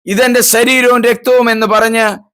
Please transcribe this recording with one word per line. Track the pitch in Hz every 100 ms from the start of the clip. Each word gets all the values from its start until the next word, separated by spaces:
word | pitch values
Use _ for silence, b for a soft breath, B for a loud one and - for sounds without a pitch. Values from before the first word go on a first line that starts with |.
| -
ഇതെന്റെ | 202 254 247
ശരീരവും | - 226 240 262 247 247
രക്തവും | 233 226 - 254 233
എന്ന് | 220 220
പറഞ്ഞ് | 214 226 226 220 208 -